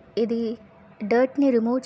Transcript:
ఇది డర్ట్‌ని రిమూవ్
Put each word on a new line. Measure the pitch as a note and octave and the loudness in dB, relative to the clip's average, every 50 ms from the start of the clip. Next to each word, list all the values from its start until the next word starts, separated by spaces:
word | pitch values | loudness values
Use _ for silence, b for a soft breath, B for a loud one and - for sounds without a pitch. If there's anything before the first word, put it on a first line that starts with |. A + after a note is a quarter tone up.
| - - - G3+ A#3 | -8 -10 -6 -4 -4
ఇది | G#3 A#3 A#3 A#3 A3 A#3 - - - - - - - - - A3 G3+ A#3 | -2 -2 -4 -4 -4 -6 -8 -12 -20 -20 -20 -20 -20 -16 -12 -4 0 2
డర్ట్‌ని | A#3+ B3+ C4 C4 - C#4 C#4 A#3+ A#3 | 2 2 2 0 0 2 2 2 2
రిమూవ్ | A3+ A#3 B3 C4 B3+ | 2 0 -2 -2 -2